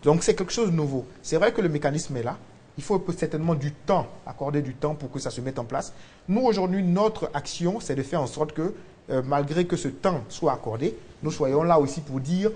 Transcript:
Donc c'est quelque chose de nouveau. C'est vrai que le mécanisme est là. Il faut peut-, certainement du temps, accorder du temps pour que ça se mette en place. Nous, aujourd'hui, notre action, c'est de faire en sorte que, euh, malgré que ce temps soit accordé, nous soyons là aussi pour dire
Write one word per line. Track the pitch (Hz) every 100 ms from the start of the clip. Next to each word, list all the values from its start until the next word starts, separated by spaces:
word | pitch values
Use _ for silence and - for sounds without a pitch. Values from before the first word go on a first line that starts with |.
Donc | 147 165
c'est | -
quelque | 208 185
chose | - 220
de | 170
nouveau. | 147 135 117 -
C'est | - 160
vrai | 208
que | 226
le | 180
mécanisme | 147 147 147 - 131
est |
là. | 117 - - - - -
Il |
faut | - 196
peut-, | - 170
certainement | 156 151 165
du | 160 143
temps, | - - 185 - - -
accorder | - 139 147
du | 127
temps | - 147 151
pour | 135
que | 135
ça | 127
se | 117
mette | 127 135
en |
place. | 117 135 - - - - -
Nous, | 202
aujourd'hui, | 254 196 185 190
notre | 180 180 220 220 -
action, | 147 - - 170 220
c'est | -
de | 151
faire | 135 170
en | 127
sorte | - 151
que, | - 170 - - - -
euh, | 131
malgré | 131 143 139 160
que | 175 170
ce | 139
temps | - 196 165 107
soit | - 160
accordé, | 127 - 110 156 - - -
nous | 156
soyons | 151 139 139
là | 170 165
aussi | 139 165
pour | 143 135
dire | 131 180 208